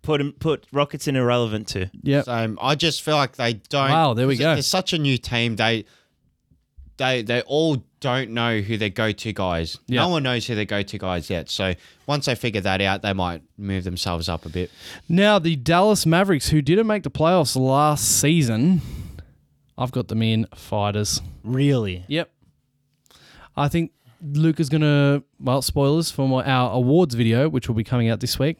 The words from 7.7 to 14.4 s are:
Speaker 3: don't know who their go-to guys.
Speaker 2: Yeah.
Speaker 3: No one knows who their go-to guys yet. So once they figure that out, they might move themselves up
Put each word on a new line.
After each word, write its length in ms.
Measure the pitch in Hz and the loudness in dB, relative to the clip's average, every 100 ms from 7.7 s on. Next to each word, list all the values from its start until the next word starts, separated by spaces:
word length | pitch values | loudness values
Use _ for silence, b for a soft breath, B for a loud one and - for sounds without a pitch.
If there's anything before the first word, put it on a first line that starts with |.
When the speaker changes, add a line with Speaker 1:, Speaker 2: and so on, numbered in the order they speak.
| 139 - _ | 0 -4 _
Speaker 3:
don't 300 | 139 127 123 | -2 -2 -2
know 300 | 117 117 110 | -2 0 0
who 160 | 101 113 | -2 -2
their 100 | 104 | -2
go-to 440 | 92 110 104 113 | 0 -2 -2 -6
guys. 460 | 101 92 85 82 - - | -4 -2 -2 -4 -8 -4
Speaker 2:
Yeah. 160 | 123 | 0
Speaker 3:
No 60 | 170 | 0
one 140 | 170 | 0
knows 240 | 131 120 113 | 0 -4 -4
who 80 | |
their 100 | 110 | -4
go-to 320 | 104 101 101 101 | -4 -4 -6 -8
guys 300 | 92 90 78 | -4 -4 -4
yet. 220 | 90 - | -6 -6
So 240 | - 95 87 b b - | -4 -2 -2 b b -4
once 200 | 143 139 | -4 -2
they 80 | |
figure 280 | - 123 104 | -2 -2 -2
that 180 | 98 95 | 0 0
out, 220 | 98 95 | 0 0
they 100 | 104 | -2
might 300 | 95 90 85 _ - | -2 -2 -6 _ -12
move 260 | 101 95 | -4 -4
themselves 440 | 90 87 101 87 85 | -4 -6 -4 -4 -4
up 180 | 82 | -6